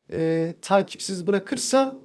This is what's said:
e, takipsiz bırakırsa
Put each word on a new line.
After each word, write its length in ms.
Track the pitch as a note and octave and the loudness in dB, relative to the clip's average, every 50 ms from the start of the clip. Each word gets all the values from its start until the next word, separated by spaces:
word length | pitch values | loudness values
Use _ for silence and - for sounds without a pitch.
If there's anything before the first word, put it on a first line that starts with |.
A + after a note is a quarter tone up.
| _ - | _ -8
e, 420 | - - D#3+ D#3+ D#3+ E3 E3 E3 E3+ - | -4 -2 0 0 0 0 0 -2 -4 -8
takipsiz 680 | - - G3 G3+ G3 G3 - - - - F#3+ F#3 E3+ F3+ | -2 2 2 2 2 2 -4 -10 -8 -8 -8 -4 -2 0
bırakırsa 680 | G3+ G3 F#3+ - C#4 - - - - C4 C4+ C4+ C4+ - - | 0 0 0 -2 -6 -4 -2 2 2 2 2 2 -2 -8 -16